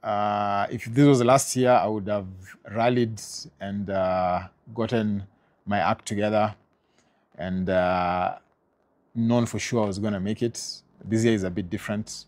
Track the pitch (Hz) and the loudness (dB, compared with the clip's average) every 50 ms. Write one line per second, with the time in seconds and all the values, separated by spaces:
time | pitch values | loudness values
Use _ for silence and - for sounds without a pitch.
0 | - 110 107 101 104 104 104 104 104 101 101 101 101 - - 117 - 117 113 127 | -4 -2 -2 0 0 0 0 0 -2 0 0 0 -2 -2 -4 -8 -8 -4 2 6
1 | 143 143 139 127 120 120 131 139 - - - 127 127 123 123 117 85 104 107 107 | 8 8 8 6 6 6 6 6 4 2 0 0 4 6 6 6 4 2 -2 -2
2 | 98 98 104 104 98 95 95 92 92 - - - _ - 101 113 113 123 127 123 | -4 -2 -4 -4 -4 -6 -12 -16 -18 -20 -20 -20 _ -10 -4 0 2 2 4 4
3 | 120 113 113 104 - - - - - - _ _ 95 98 98 101 101 92 98 95 | 2 0 -2 -8 -12 -14 -14 -14 -16 -16 _ _ -10 -8 -6 -6 -6 -4 -2 0
4 | 95 92 92 92 92 90 90 90 92 92 _ _ _ - 113 113 113 110 123 117 | 0 0 0 0 0 0 0 -2 -4 -8 _ _ _ -16 -6 -6 -4 -2 0 0
5 | 110 107 104 101 98 98 _ _ _ _ _ _ _ - 101 101 82 90 110 - | 0 0 -2 -4 -6 -10 _ _ _ _ _ _ _ -4 -2 0 2 0 0 -2
6 | - - 110 101 101 107 107 107 104 107 107 _ _ _ _ _ _ _ _ _ | -4 -8 -4 -2 -2 0 2 2 2 0 -2 _ _ _ _ _ _ _ _ _
7 | _ _ _ _ _ _ _ - 78 92 92 92 92 92 92 92 90 90 92 90 | _ _ _ _ _ _ _ -10 -8 -6 -4 -4 -2 0 2 2 2 2 2 0
8 | 90 90 90 90 90 92 - - _ _ _ _ _ _ _ _ _ _ _ _ | 0 0 0 0 -2 -2 -4 -6 _ _ _ _ _ _ _ _ _ _ _ _
9 | _ _ _ 117 117 117 120 120 117 110 - 107 - - - 117 107 101 95 95 | _ _ _ -2 0 2 2 2 2 0 -2 -6 -6 -2 -2 0 0 0 -2 -4
10 | 101 110 104 98 92 101 110 113 120 117 117 - - - - - _ _ _ _ | -4 -4 -2 -2 -2 -4 -4 -2 -2 -4 -4 -6 -12 -12 -12 -14 _ _ _ _
11 | - 98 107 113 113 117 113 107 95 92 87 92 98 87 85 98 - - 104 107 | -8 -2 -2 2 4 4 2 2 0 -2 -4 -6 -6 -6 -8 -8 -6 -6 -6 -6
12 | 110 - - - - | -6 -8 -12 -18 -18